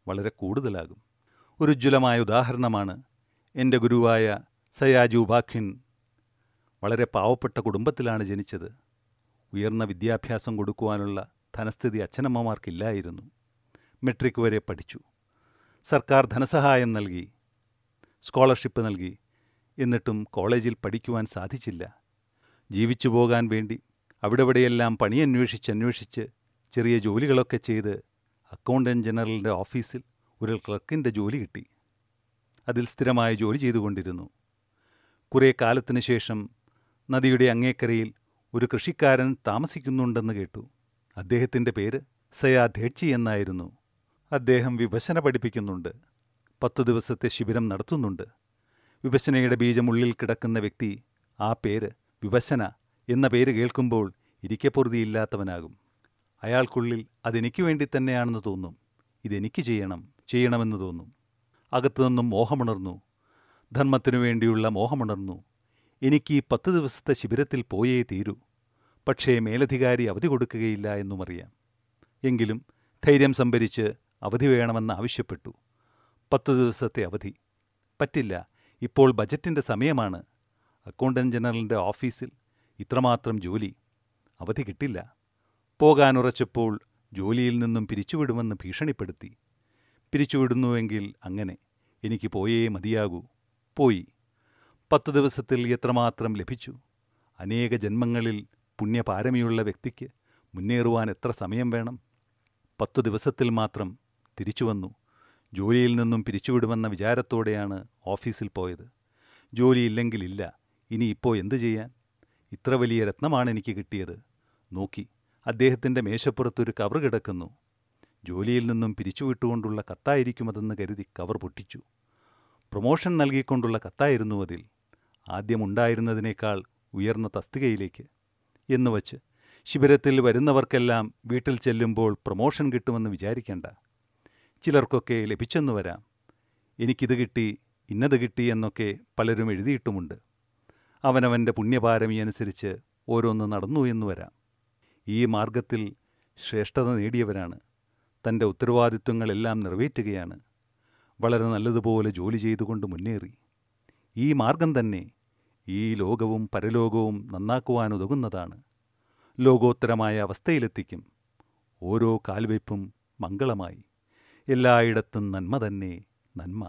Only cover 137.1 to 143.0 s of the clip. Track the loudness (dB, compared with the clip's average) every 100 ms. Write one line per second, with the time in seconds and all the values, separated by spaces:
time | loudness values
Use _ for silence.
137.1 | 0 0 0 -2 -4 _ _ -8 -2 2
138.1 | 2 0 -2 -2 0 -2 -4 -6 -6 _
139.1 | -4 0 0 0 -2 -2 -4 -4 -6 -8
140.1 | -14 _ _ _ _ _ _ _ _ 2
141.1 | 4 4 2 0 0 0 2 2 2 0
142.1 | -2 -4 -6 -8 -8 -8 -10 _ _